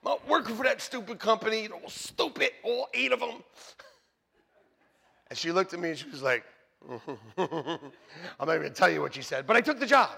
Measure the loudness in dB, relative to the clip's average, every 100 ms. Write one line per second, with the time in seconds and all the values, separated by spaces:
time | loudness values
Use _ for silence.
0 | 0 -2 2 0 0 0 0 0 -4 -8
1 | -8 -2 2 2 2 -2 -4 -12 -14 -14
2 | -14 -4 -4 0 -2 -2 -4 -2 -2 -2
3 | 0 0 -2 -8 -16 -20 -20 -20 -20 _
4 | _ _ _ _ _ _ _ _ _ _
5 | _ _ _ -6 0 2 0 -2 -4 -6
6 | -10 -2 2 2 0 _ _ _ -14 -12
7 | -10 -12 -12 -4 -2 -2 -6 -8 -10 -20
8 | -20 -16 -16 -6 0 0 0 4 4 6
9 | -2 -6 -6 -6 4 4 4 0 4 6
10 | 6